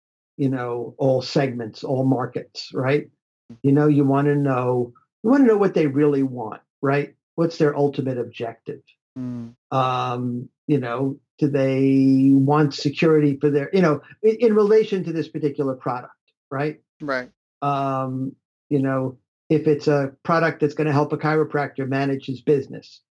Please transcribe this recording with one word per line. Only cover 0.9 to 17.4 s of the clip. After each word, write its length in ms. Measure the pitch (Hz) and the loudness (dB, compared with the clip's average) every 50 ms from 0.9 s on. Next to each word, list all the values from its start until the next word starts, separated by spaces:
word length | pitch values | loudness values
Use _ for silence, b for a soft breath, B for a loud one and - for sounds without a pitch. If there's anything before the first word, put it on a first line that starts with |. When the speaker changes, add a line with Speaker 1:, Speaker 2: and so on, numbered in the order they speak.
| - | -6
Speaker 1:
all 240 | - 139 135 131 127 | -2 0 0 2 0
segments, 640 | - - - 160 139 123 120 120 117 107 - - - | -2 -2 -2 -2 0 0 -4 -6 -8 -10 -10 -12 -8
all 200 | - 135 131 131 | -4 -4 -2 0
markets, 640 | 131 135 120 123 120 - - - - _ - - - - | 0 0 0 -2 -6 -8 -12 -12 -12 _ -16 -16 -10 -8
right? 380 | - 127 131 147 147 - - _ _ _ _ _ _ _ _ 117 - - | -4 -2 0 0 -2 -2 -6 _ _ _ _ _ _ _ _ -20 -4 0
You 100 | 143 139 | 2 2
know, 160 | 147 147 151 | 4 4 4
you 160 | 147 143 143 | 4 4 4
wanna 320 | 135 139 139 143 147 143 | 2 2 2 2 2 2
know, 580 | 143 143 139 131 123 127 123 123 123 120 117 b b b b _ _ - | 2 0 0 0 0 0 0 -2 -2 -2 -4 b b b b _ _ 0
you 60 | 220 | 2
wanna 140 | 269 285 269 | 4 4 6
know 140 | 226 220 202 | 4 4 4
what 160 | 202 185 190 | 2 2 2
they 120 | 175 156 | 2 0
really 360 | 143 131 143 151 147 143 135 135 | 2 2 2 2 2 2 2 0
want, 400 | 127 123 123 110 107 - - - _ _ _ | -2 -4 -8 -10 -10 -12 -14 -18 _ _ _
right? 340 | - 135 127 143 143 - - _ _ _ _ | -2 0 0 0 -2 -4 -10 _ _ _ _
What's 240 | - 165 160 - - | -2 -2 -2 0 0
their 180 | 160 143 143 | 0 0 2
ultimate 400 | 139 143 139 139 - 127 131 127 | 2 0 0 0 -2 -4 -4 -4
objective? 640 | 123 113 117 - - 120 113 117 - _ - - 139 _ _ _ _ _ _ _ 131 | -4 -6 -8 -8 -10 -10 -10 -10 -12 _ -14 -14 -14 _ _ _ _ _ _ _ -12
Speaker 2:
Mm. 340 | 127 123 123 120 117 117 120 _ _ _ | -10 -10 -10 -10 -12 -14 -16 _ _ _
Speaker 1:
Um, 800 | 135 131 131 127 127 127 123 123 123 123 123 123 120 123 127 - _ _ _ | -2 -2 0 0 -2 -2 -4 -4 -4 -4 -4 -4 -6 -6 -8 -12 _ _ _
you 120 | - 151 131 | 0 0 0
know, 400 | 123 117 117 123 139 135 139 - _ _ _ - | 0 -2 -4 -4 -4 -4 -4 -8 _ _ _ -2
do 100 | 156 139 | -2 0
they 800 | 139 139 135 135 135 131 135 135 135 135 135 135 135 131 135 139 135 | 0 0 0 0 2 2 2 4 4 4 4 4 4 4 6 6 6
want 400 | 139 135 139 147 151 151 143 - | 6 4 4 4 4 2 2 0
security 640 | - - 147 143 - 180 160 156 151 147 143 135 135 | -2 -4 -4 -2 2 2 4 4 4 4 2 0 0
for 120 | - 147 | 0 0
their, 180 | 143 143 139 143 - | 0 0 -2 0 0
you 80 | 190 180 | 2 2
know, 180 | 160 143 143 B B B B - | 2 2 0 B B B B 2
in, 140 | 220 220 | 2 2
in 180 | 220 240 226 208 | 4 2 4 4
relation 500 | 214 208 196 220 220 214 - 208 185 160 | 4 4 4 4 4 4 2 -2 -4 -4
to 80 | 165 160 | -4 -4
this 160 | 160 151 - | -4 -4 -4
particular 460 | - 151 156 143 139 - 139 135 127 | -6 -4 -4 -2 -2 -2 -4 -4 -4
product, 400 | - - 135 123 123 123 - - _ _ _ _ _ _ _ | -4 -6 -6 -6 -6 -10 -14 -20 _ _ _ _ _ _ _
right? 300 | 139 135 147 156 151 - _ _ _ _ 156 | -8 -6 -6 -6 -6 -8 _ _ _ _ -8
Speaker 2:
Right. 280 | 143 135 127 127 - _ _ | -6 -6 -6 -6 -8 _ _